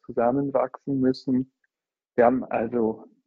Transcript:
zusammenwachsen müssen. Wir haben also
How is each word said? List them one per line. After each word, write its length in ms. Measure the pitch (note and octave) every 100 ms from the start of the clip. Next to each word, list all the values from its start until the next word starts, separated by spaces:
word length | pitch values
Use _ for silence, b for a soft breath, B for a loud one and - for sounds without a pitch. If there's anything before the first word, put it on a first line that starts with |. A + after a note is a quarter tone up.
zusammenwachsen 960 | - A#2+ A#2+ C3+ C#3 C3+ B2+ - - C#3
müssen. 520 | C3 C3 - B2+ C3 _ _ _ _ _ _
Wir 120 | - A#2+
haben 180 | B2+
also 600 | A2+ A#2 A2+ A#2+ A2 A2 - _